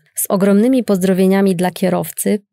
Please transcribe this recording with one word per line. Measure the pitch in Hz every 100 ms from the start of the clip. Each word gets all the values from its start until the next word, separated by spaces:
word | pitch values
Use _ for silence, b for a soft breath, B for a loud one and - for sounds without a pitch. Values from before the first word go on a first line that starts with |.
| _ -
Z | -
ogromnymi | 202 202 202 240 262
pozdrowieniami | 214 196 185 185 190 196 196 175
dla | 180
kierowcy, | 175 185 175 165 - 196 208 -